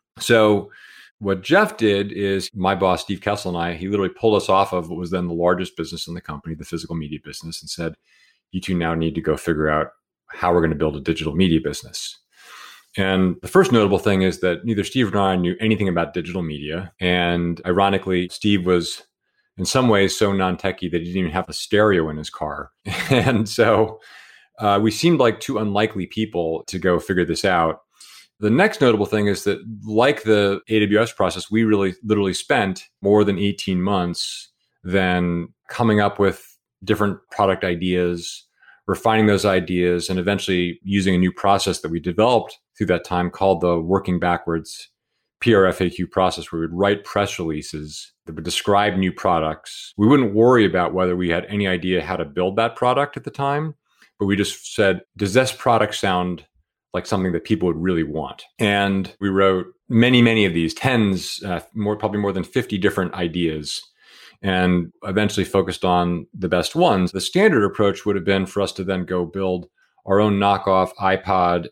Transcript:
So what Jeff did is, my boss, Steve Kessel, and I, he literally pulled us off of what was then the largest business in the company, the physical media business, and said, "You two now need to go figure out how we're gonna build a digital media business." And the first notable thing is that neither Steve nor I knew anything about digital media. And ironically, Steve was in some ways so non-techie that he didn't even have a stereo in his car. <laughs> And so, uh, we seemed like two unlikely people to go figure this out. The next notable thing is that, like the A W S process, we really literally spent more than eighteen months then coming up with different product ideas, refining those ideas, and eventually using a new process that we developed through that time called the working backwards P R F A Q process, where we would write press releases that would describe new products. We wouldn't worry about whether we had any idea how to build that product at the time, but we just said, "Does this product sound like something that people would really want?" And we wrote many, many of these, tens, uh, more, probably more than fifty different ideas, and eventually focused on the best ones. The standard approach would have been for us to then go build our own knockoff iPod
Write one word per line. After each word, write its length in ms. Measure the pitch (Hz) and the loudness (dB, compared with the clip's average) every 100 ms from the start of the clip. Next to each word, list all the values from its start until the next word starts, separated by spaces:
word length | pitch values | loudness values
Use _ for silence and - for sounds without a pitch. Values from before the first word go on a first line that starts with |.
| _ - | _ -8
So 520 | - 113 107 101 - - - - - _ | 2 6 6 4 0 -14 -20 -20 -20 _
what 220 | 98 92 | -4 -4
Jeff 360 | 95 180 208 - | 2 2 2 2
did 340 | 107 98 104 | 2 2 0
is, 380 | 95 98 98 - | -4 -2 -2 -4
my 200 | 101 92 | -2 0
boss, 280 | 95 92 90 | 2 2 0
Steve 200 | - 95 | -4 -6
Kessel, 340 | 104 101 92 87 | -4 -4 -4 -4
and 20 | |
I, 160 | 85 | -4
he 140 | 80 92 | -6 -4
literally 240 | 101 92 | -2 -2
pulled 220 | - 113 | 0 2
us 140 | 101 - | 2 2
off 240 | 95 98 | 2 2
of 160 | 90 82 | -2 -6
what 80 | 85 | -8
was 120 | 87 | -6
then 180 | 90 87 | -4 -4
the 60 | |
largest 420 | 85 87 90 90 - | 0 0 0 -2 -8
business 300 | 80 85 - | -10 -10 -12
in 80 | |
the 60 | 87 | -12
company, 340 | - 73 82 | -12 -12 -12
the 100 | 80 | -12
physical 320 | 76 82 80 82 | -10 -10 -8 -8
media 240 | 76 76 | -8 -12
business, 380 | 73 - 80 - | -14 -16 -14 -14
and 80 | 80 | -12
said, 240 | - 82 - _ _ _ _ _ | -10 -8 -10 _ _ _ _ _
"You 100 | 92 | -10
two 160 | - 90 | -4 -2
now 180 | 82 | -2
need 200 | 82 82 | -2 -2
to 80 | 80 | -2
go 160 | 80 76 | -2 -2
figure 320 | - 76 76 | -2 -2 0
out 180 | 76 73 - _ _ _ | 0 -2 -8 _ _ _
how 260 | - 90 | -4 0
we're 80 | 87 | 2
gonna 140 | 82 | 2
build 220 | 76 78 73 | 0 -2 -2
a 40 | |
digital 340 | 76 78 76 | -4 -4 -4
media 260 | 76 95 80 | 0 2 2
business." 560 | 73 71 71 - - - _ _ - - - - _ - | 0 -6 -12 -12 -14 -16 _ _ -20 -20 -20 -20 _ -2
And 380 | 95 95 92 - | 0 2 2 0
the 60 | - | 0
first 240 | 185 185 | 2 4
notable 260 | 120 101 95 | 4 4 2
thing 240 | 107 95 | 2 2
is 180 | 92 80 | 2 0
that 240 | 92 82 | -2 -2
neither 180 | 113 104 | -2 -2
Steve 300 | 95 135 107 | -2 0 0
nor 100 | 101 | 2
I 140 | 98 92 | 2 2
knew 180 | 87 90 | 0 0
anything 260 | 110 104 98 | 0 0 0
about 280 | 85 82 | 0 -2
digital 260 | 90 85 92 | -4 -6 -6
media. 540 | 82 73 73 82 92 - | -6 -8 -8 -8 -10 -4
And 640 | 92 90 87 87 87 82 90 | 0 2 2 0 -2 -4 -2
ironically, 640 | 90 98 98 95 92 90 | 2 2 0 0 -2 -2
Steve 340 | - 107 101 | -4 0 0
was 380 | 90 87 82 - - _ _ _ _ - | 2 0 0 -8 -16 _ _ _ _ -8
in 80 | 92 | -2
some 220 | 135 127 | 2 4
ways 280 | 101 98 - | 4 2 2
so 160 | 104 | 0
non-techie 580 | 98 92 87 95 90 90 | 0 -2 -2 -4 -6 -4
that 100 | 85 | -4
he 60 | 87 | -4
didn't 100 | 92 | -4
even 120 | 87 | -2
have 180 | 90 85 | -2 -6
a 20 | |
stereo 560 | - - 104 107 92 78 | -8 -2 2 4 2 0
in 80 | 76 | -4
his 140 | 76 | -12
car. 400 | - 76 71 71 _ 95 | -8 -8 -8 -12 _ -10
<laughs> 200 | - - | -8 0
And 360 | 127 131 123 107 | 2 2 0 0
so, 540 | - 113 107 110 - - - - - _ - | 0 4 4 2 -2 -20 -20 -20 -20 _ -4
uh, 220 | 104 101 | 0 2
we 80 | 110 | 2
seemed 300 | - 170 156 | 2 2 4
like 200 | 120 107 | 2 0
two 180 | - 117 | -4 -4
unlikely 480 | 107 101 110 98 87 | -2 0 0 -2 -6
people 580 | - 110 90 82 80 - | -4 -4 -2 -4 -4 -8
to 100 | 92 | -4
go 200 | 92 87 | 0 0
figure 280 | - 90 82 | 0 0 0
this 180 | 80 | 0
out. 380 | 98 87 82 78 _ _ - - - _ | 0 2 0 -2 _ _ -20 -20 -20 _
The 100 | 104 | 0
next 300 | 127 214 - | 4 2 4
notable 260 | 131 107 98 | 4 4 2
thing 200 | 107 104 | 0 0
is 180 | 95 | 0
that, 140 | 101 95 113 107 | -2 -4 -6 -14
like 380 | 107 107 131 147 | -4 2 2 2
the 400 | 110 107 101 98 - | 2 4 4 0 0
A 120 | 110 | 0
W 200 | 101 104 | 4 2
S 120 | 113 | 2
process, 380 | - 92 90 - | 0 -2 -2 -4
we 140 | 110 | 0
really 300 | 110 104 98 90 | 2 2 0 -4
literally 320 | 104 104 98 | -2 0 0
spent 500 | 90 - 135 98 92 - _ | -2 0 2 2 -2 -10 _
more 220 | 101 104 | 2 4
than 140 | 101 95 | 4 2
eighteen 440 | 143 98 - 92 | -2 -4 -4 -2
months 680 | 95 98 87 85 - - - _ _ _ | 0 -2 -2 -6 -10 -12 -16 _ _ _
then 640 | 90 95 92 90 87 87 85 _ - | -4 0 2 0 0 -2 -6 _ -12
coming 320 | - 113 104 | -2 2 4
up 180 | 101 - | 2 2
with 380 | 98 - - _ _ _ | 0 0 -10 _ _ _
different 360 | 95 104 104 90 _ | -2 0 0 -4 _
product 320 | - 98 92 | 0 0 2
ideas, 840 | 95 87 92 90 87 87 85 - - _ _ _ - | -2 -2 -2 0 0 -2 -8 -16 -20 _ _ _ -6
refining 400 | 92 113 110 107 | -2 2 4 4
those 180 | 98 | 4
ideas, 640 | 101 92 82 90 87 87 - | 2 0 0 0 2 0 -2
and 100 | 92 | -2
eventually 600 | 90 101 - 90 87 85 | 0 0 0 0 -2 -4
using 320 | 98 98 95 | -2 0 2
a 40 | 90 | 2
new 140 | 90 | 2
process 480 | - 98 98 - 87 | 2 2 2 0 -4
that 100 | 82 | -4
we 100 | 82 | -4
developed 580 | 85 87 113 120 - - _ - | -2 0 2 2 0 -10 _ -6
through 100 | 92 | 0
that 160 | 87 | 0
time 260 | - 90 90 | -2 -2 -2
called 320 | - 98 87 | 0 2 2
the 180 | 87 85 | 2 0
working 400 | 82 95 92 90 | 0 -2 0 -2
backwards 720 | 87 85 - 82 - - - _ _ _ _ _ | 0 -2 -2 -6 -6 -16 -20 _ _ _ _ _
P 140 | 120 | 4
R 100 | 104 | 6
F 160 | 92 - | 6 2
A 80 | 90 | -2
Q 180 | - 87 | -4 -4
process, 460 | - 92 - 82 | 0 0 0 -8
where 80 | 82 | -6
we 60 | 82 | -6
would 100 | 87 | 0
write 280 | 101 104 | 0 0
press 340 | - 104 101 - | -2 -2 -2 -4
releases 760 | 82 76 - 78 76 - - _ - | -6 -6 -8 -12 -12 -16 -20 _ -16
that 80 | |
would 100 | 80 | -12
describe 520 | 80 - - 101 104 92 | -8 -6 0 2 2 0
new 160 | 92 | -2
products. 800 | - 98 82 78 78 - - - - | -2 0 0 -2 -6 -12 -18 -12 0
We 100 | 107 | 4
wouldn't 280 | 139 117 | 4 4
worry 320 | 104 120 123 98 | 4 6 6 4
about 260 | 90 85 | 2 0
whether 240 | 92 92 90 | 0 0 0
we 140 | 87 | 0
had 160 | 85 - | -2 -2
any 200 | 104 98 | -2 0
idea 380 | 90 92 90 | -2 -2 -2
how 120 | 76 87 | -2 -6
to 100 | 76 | -6
build 300 | 90 90 98 | -4 -2 0
that 200 | 117 - | -2 0
product 400 | 123 127 143 131 | 0 0 -2 -6
at 80 | |
the 60 | 123 | -12
time, 460 | - 139 143 156 - _ _ _ - | -6 -4 -4 -6 -10 _ _ _ -4
but 80 | 98 | 0
we 100 | 101 | 0
just 380 | 98 - - | 0 -6 -8
said, 260 | - 98 92 - - | 0 0 0 -6 -6
"Does 160 | 101 | 0
this 200 | 113 127 | 2 0
product 420 | - 127 113 104 | 0 0 2 0
sound 500 | - 101 90 90 85 - _ _ _ _ | -2 -2 0 -2 -6 -12 _ _ _ _
like 140 | 90 - | -8 -4
something 260 | 98 92 | -2 -2
that 120 | 82 | -2
people 220 | - 104 90 | -2 -2 0
would 140 | 80 | -2
really 200 | 90 85 | -2 -2
want?" 420 | 73 76 67 - - - | -2 -6 -8 -12 -20 -2
And 560 | 107 101 101 95 92 - | 0 2 2 0 -4 -6
we 80 | 98 | -2
wrote 380 | 95 95 92 87 - - | 2 4 2 -2 -12 -2
many, 340 | 113 123 123 | 2 4 6
many 220 | 117 113 | 4 4
of 100 | 98 | 2
these, 200 | 85 80 | 2 -2
tens, 680 | - 135 123 104 90 - - | -2 0 2 2 0 -6 -10
uh, 160 | 98 85 - | -8 -8 -8
more, 220 | 110 104 104 | -6 -4 -2
probably 240 | 107 104 | -2 -2
more 120 | 101 | -2
than 120 | 92 | -2
fifty 320 | 87 131 120 104 | -4 -4 -4 0
different 360 | 95 98 87 | 0 0 -2
ideas, 680 | 87 87 85 82 78 73 - - _ _ - - _ | -4 -4 -2 -2 -4 -8 -12 -14 _ _ -20 -20 _
and 500 | 98 92 90 90 85 - | -2 0 2 2 -2 -8
eventually 400 | - 95 104 - | -4 -2 0 -2
focused 400 | 90 98 90 - | 0 0 0 -2
on 420 | 92 90 87 87 - | 0 2 0 -2 -8
the 140 | - 92 | -8 -2
best 260 | 90 82 | -2 0
ones. 380 | 160 175 98 90 | 2 2 4 0
The 80 | 95 | -2
standard 440 | - 180 214 135 | -4 2 2 4
approach 400 | 101 - 101 98 | 2 2 0 0
would 120 | 104 98 | -2 -2
have 80 | |
been 200 | 85 98 | 0 0
for 160 | 92 101 | 0 -2
us 120 | 95 | -2
to 120 | - | -4
then 200 | 92 92 | -4 -4
go 200 | 87 90 | -4 -4
build 440 | 85 95 95 90 87 _ _ _ - | -4 -4 -4 -4 -8 _ _ _ 0
our 140 | 98 | 4
own 180 | 104 101 | 4 4
knockoff 560 | 101 98 98 95 90 - | 2 2 2 2 2 -2
iPod 720 | 95 95 98 92 87 87 85 | 0 0 0 0 2 0 -4